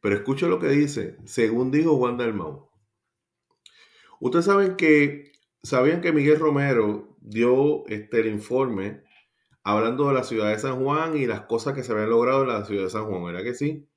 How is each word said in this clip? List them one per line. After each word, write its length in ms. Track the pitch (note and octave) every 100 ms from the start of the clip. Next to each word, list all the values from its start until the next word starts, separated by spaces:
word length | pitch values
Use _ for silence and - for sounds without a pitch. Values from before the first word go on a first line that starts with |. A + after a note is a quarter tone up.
Pero 140 | G#2 G2+
escuche 320 | - C3+ E3+
lo 120 | F3+
que 80 | D#3
dice, 500 | C#3 D3 C#3+ - - -
según 460 | - A2+ A#2 B2+
dijo 260 | C#3+ E3 D3
Juan 200 | B2 A#2+
Dalmau. 520 | A#2 G#2 D#2+ C#2+ _ _ _ _ _ _ _ _ _ _ - _ _ _ _ -
Ustedes 260 | B2+ E3+ F3+
saben 300 | G3+ F#3+ F#3
que, 560 | D#3+ D3+ C#3+ C#3+ - _ _ _
sabían 400 | - B2+ C3+ F3
que 120 | E3+
Miguel 260 | D#3 C#3 D3+
Romero 800 | D#3 C#3+ C#3 B2 G#2 G#2+ - _
dio, 640 | G#2+ G#2+ A#2 B2+ D3 D3 -
este, 340 | G#2+ G#2 A#2
el 60 | A2
informe 760 | G#2 - B2+ C3 G2+ G2 G#2 _ _ _ _ _ _
hablando 440 | G2 G#2+ A2+ C3 C#3+
de 60 |
la 100 | C3+
ciudad 260 | B2+ A2+ G#2+
de 100 | G#2+
San 240 | C3+ B2+
Juan 340 | C3+ D3 E3 D#3
y 80 | B2
las 160 | G#2
cosas 320 | - A2+ C#3+
que 100 | C3+
se 80 | A#2+
habían 180 | G#2+ G#2+
logrado 340 | A#2 B2 C3+
en 60 | C3
la 160 | A2 G#2
ciudad 180 | G2+
de 60 | F#2+
San 160 | G#2+ G#2+
Juan, 180 | F#2
¿verdad 200 | F2 F2
que 100 | G#2+
sí? 340 | A#2+ C#3+ D3+ -